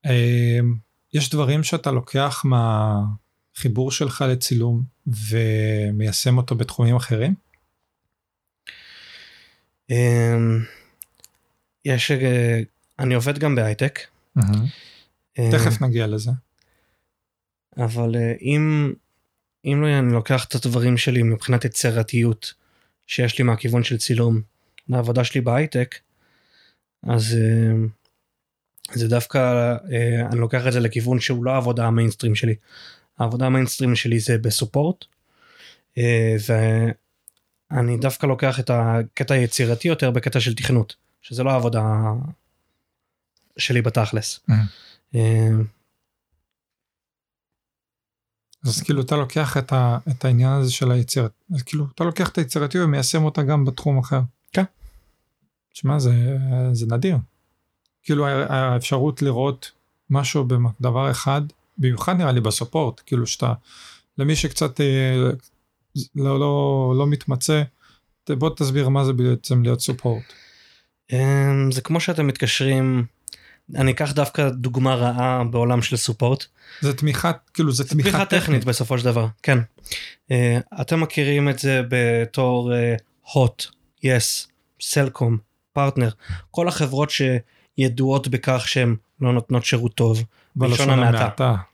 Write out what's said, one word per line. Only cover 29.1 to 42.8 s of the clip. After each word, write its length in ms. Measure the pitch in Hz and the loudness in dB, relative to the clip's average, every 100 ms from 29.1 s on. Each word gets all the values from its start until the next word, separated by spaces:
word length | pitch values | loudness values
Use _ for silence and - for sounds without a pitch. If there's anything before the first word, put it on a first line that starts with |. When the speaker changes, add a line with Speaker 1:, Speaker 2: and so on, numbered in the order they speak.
| 120 120 139 127 123 120 120 190 | 0 0 0 2 2 0 -2 -4
Speaker 2:
אה, 340 | 120 117 117 117 | -2 0 0 -2
אני 80 | 117 | -2
לוקח 260 | 113 127 123 | 0 0 0
את 60 | |
זה 80 | 123 | 0
לכיוון 400 | 117 117 117 127 | 0 0 0 0
שהוא 240 | - 123 | 0 -2
לא 60 | 123 | 0
העבודה 360 | 131 123 117 117 | 0 0 0 2
המיינסטרים 480 | 113 113 - 120 | 2 2 0 -2
שלי. 200 | 107 117 107 _ - - - _ _ | 0 0 -2 _ -20 -20 -20 _ _
העבודה 280 | 117 123 131 | -4 0 0
המיינסטרים 480 | 131 127 - 127 | 2 0 0 0
שלי 260 | 120 120 113 | 2 2 0
זה 180 | 110 117 | 2 0
בסופורט, 680 | 113 - - 139 156 - - _ _ _ _ - - - _ - | 0 -2 -2 0 0 -2 -10 _ _ _ _ -20 -20 -20 _ -2
אה, 380 | 120 117 113 110 104 113 110 110 113 - _ _ - _ _ _ _ | 2 4 2 0 0 2 2 2 0 -2 _ _ -20 _ _ _ _
ואני 260 | 143 120 117 | -2 0 0
דווקא 300 | 135 - 143 | -2 -2 -2
לוקח 340 | 127 135 127 | 0 0 -2
את 100 | 117 | 0
הקטע 640 | 120 117 117 113 - 127 | 0 2 0 -2 -6 0
היצירתי 540 | 135 120 - 117 117 175 | 2 2 0 0 0 0
יותר 220 | 160 131 | 0 0
בקטע 300 | 123 135 131 | 0 0 0
של 140 | 120 | 0
תכנות, 420 | 110 - 127 107 - _ _ | -2 2 2 2 -6 _ _
שזה 200 | - 120 | -12 -4
לא 80 | 131 | 0
העבודה 600 | 131 117 113 110 107 110 110 139 - _ _ _ _ | 2 2 0 0 0 0 -2 -6 -12 _ _ _ _